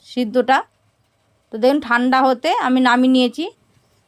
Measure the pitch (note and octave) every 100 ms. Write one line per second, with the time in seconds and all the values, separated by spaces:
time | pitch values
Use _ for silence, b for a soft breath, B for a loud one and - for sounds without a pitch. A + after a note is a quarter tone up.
0 | - - A#3 B3+ B3 C4+ G#4 _ _ _
1 | _ _ _ _ _ A3 B3 C#4+ A#3 A#3+
2 | B3 C4 C4 B3+ D#4 A4+ C4 B3+ B3+ A#3+
3 | B3+ C4 B3 A#3+ F4+ - _ _ _ _